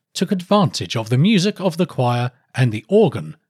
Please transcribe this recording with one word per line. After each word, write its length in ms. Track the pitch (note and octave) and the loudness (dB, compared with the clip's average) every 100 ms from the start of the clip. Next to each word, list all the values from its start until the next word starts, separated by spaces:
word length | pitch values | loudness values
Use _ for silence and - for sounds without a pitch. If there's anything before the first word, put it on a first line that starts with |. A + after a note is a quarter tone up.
| _ | _
took 180 | - F#3 | -6 -2
advantage 640 | F#3+ F3 G#3 D3+ - F2+ A#2 | -2 0 2 2 -2 -6 -6
of 140 | A2 | -2
the 80 | B2+ | 2
music 420 | F3+ A3 F#3+ G3+ | 4 4 2 -2
of 160 | F#3 E3 | -4 -2
the 100 | F3+ | -2
choir 460 | - B2 A#2+ B2 - _ | -2 0 0 -4 -8 _
and 180 | - B2+ | -2 0
the 120 | G#2+ - | -2 0
organ 480 | G3+ F#3+ G#2 D#2 - _ | 2 2 0 -10 -16 _